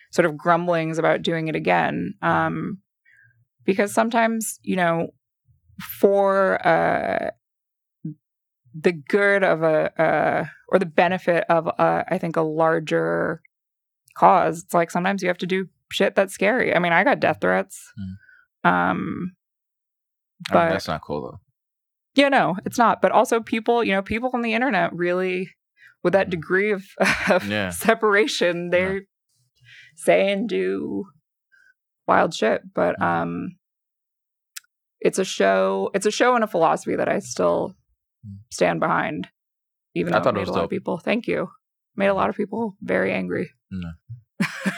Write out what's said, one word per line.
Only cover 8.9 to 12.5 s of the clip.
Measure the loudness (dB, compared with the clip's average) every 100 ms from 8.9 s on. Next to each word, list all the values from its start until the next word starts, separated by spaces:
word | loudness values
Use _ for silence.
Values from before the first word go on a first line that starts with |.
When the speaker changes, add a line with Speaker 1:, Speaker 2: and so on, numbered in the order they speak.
Speaker 1:
good | 0 0 2 4 4
of | 4 2
a, | 2 2 0 0
uh, | 0 2 2 0 -4 -10 -2
or | 0
the | 0
benefit | 2 2 2 0 0 2
of | 0 0
a, | 0 2 2 -2
I | -4
think, | -2 -2
a |
larger | -2